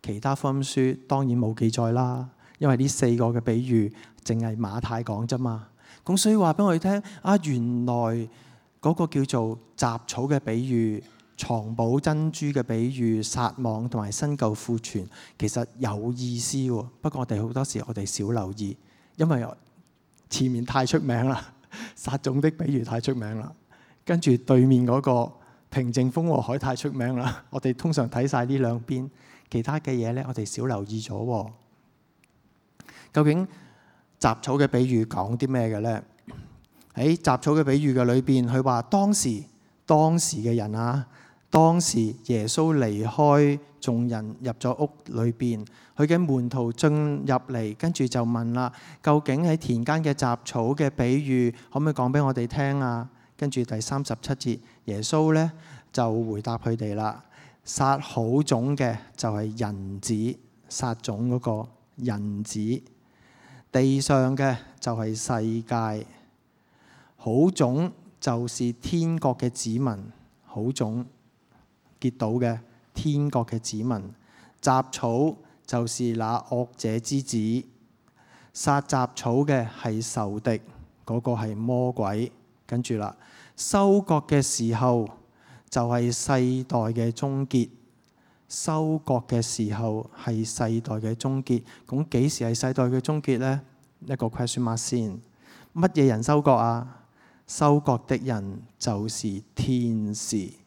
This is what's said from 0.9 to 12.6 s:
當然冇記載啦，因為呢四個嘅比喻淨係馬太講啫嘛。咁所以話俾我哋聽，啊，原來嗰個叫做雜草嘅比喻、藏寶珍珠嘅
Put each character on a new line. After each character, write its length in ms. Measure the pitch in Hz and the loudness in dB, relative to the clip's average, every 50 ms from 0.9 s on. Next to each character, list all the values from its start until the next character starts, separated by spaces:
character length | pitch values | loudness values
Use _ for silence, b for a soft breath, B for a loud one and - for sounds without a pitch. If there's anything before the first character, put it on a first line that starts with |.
| 135 135 - - | 0 -2 -2 -2
當 180 | 139 135 139 127 | 0 0 2 2
然 80 | 120 | 2
冇 160 | 123 120 107 110 | 2 2 0 0
記 140 | 110 117 110 | 0 0 0
載 200 | 113 - 117 113 | 2 2 0 2
啦， 380 | 117 123 127 123 127 123 127 127 _ b b b b b | 2 2 0 0 -2 -4 -8 -10 _ b b b b b
因 100 | 151 143 | 2 2
為 80 | 131 | 4
呢 120 | 117 131 139 | 4 2 0
四 260 | 139 - 135 120 117 | 2 2 2 2 4
個 100 | 117 120 | 4 2
嘅 140 | 117 117 117 | 2 2 0
比 280 | 113 - 113 113 127 127 | 0 2 0 0 2 2
喻 240 | 120 110 107 104 B B B B B B - | 4 4 4 2 B B B B B B -6
淨 140 | - 117 113 | -4 -2 -2
係 160 | 117 113 110 | -2 -2 -2
馬 240 | 110 117 101 101 117 | -4 -4 -4 -4 -6
太 220 | - - 117 113 | -4 -4 -4 -4
講 240 | 120 113 107 101 113 | -4 -4 -4 -4 -2
啫 100 | 120 135 | -2 -2
嘛。 300 | 123 127 120 113 110 110 - B B B B B B B | -2 -2 -2 -4 -4 -10 -16 B B B B B B B
咁 120 | - 175 | -2 0
所 160 | 190 - 214 | 2 4 4
以 40 | 214 | 4
話 180 | 214 190 165 156 | 6 4 4 4
俾 100 | - 202 | 4 4
我 100 | 196 170 | 4 2
哋 40 | 165 | 2
聽， 240 | - 190 202 202 202 B B B | 2 0 0 0 -4 B B B
啊， 160 | - 175 202 208 | 0 2 2 4
原 420 | 165 151 135 123 117 120 123 120 120 | 4 2 0 0 0 0 0 0 0
來 440 | 123 120 120 120 113 113 117 113 113 B B B B B B B B B _ | 0 0 2 2 0 0 -2 -4 -6 B B B B B B B B B _
嗰 140 | - 147 165 | 0 0 2
個 120 | - 170 156 | 2 0 0
叫 160 | - 143 135 | 0 0 0
做 340 | - - 127 113 110 110 117 - _ _ | 2 0 0 0 0 -4 -6 -12 _ _
雜 240 | - 135 120 113 117 - | 0 0 0 0 -2 -8
草 160 | - - 123 | -8 -6 -4
嘅 160 | 123 139 147 139 | 0 0 0 0
比 300 | - - 110 117 127 135 | 0 0 -2 -2 0 0
喻、 320 | 123 117 113 110 107 107 B B B B B B _ | 2 2 2 2 0 -4 B B B B B B _
藏 360 | - - - 123 113 107 110 117 | -12 -6 -4 -4 -4 -4 -6 -2
寶 240 | 113 117 117 123 139 | 0 0 2 2 2
珍 320 | 147 - 156 151 156 160 | 2 0 0 2 0 -2
珠 140 | 156 - 151 | -2 -2 -4
嘅 160 | 147 143 139 | -2 0 0